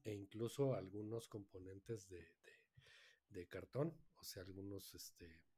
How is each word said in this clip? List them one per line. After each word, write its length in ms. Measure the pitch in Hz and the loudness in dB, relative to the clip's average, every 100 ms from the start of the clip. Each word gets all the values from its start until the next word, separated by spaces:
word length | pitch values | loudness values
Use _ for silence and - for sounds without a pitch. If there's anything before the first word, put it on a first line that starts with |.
e 80 | 110 | -2
incluso 600 | 101 98 107 113 - 135 | -2 -2 0 2 6 8
algunos 540 | 104 95 104 107 117 - | 8 4 -2 0 0 -2
componentes 800 | 107 98 92 92 98 - 110 - | -6 -6 -8 -8 -8 -2 -4 -2
de, 100 | 87 | -10
de, 1200 | 82 - - - _ - - - - - _ 92 | -12 -18 -20 -20 _ -20 -20 -20 -20 -20 _ -6
de 80 | 87 | -2
cartón, 480 | 92 - 123 165 - - - | -4 0 4 4 2 -16 -8
o 80 | |
sea, 180 | - 95 | -6 -4
algunos, 520 | 92 95 98 98 - | -6 -4 -4 -4 -6
este, 480 | 87 - - 85 80 - | -8 -10 -10 -14 -14 -20